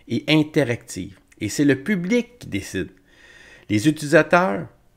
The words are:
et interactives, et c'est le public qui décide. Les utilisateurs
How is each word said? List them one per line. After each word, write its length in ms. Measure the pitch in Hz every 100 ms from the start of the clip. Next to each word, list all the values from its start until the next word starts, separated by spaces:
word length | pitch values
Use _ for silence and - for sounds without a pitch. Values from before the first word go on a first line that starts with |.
| -
et 160 | 117 -
interactives, 920 | 156 151 156 127 117 - - 90 - _ -
et 120 | 104
c'est 160 | - 143
le 160 | 131
public 560 | 139 208 175 240 233 -
qui 100 | -
décide. 400 | 95 90 95 87 - _ _ - - - - -
Les 200 | 104 147
utilisateurs 800 | 151 147 156 156 175 190 196 135 _ _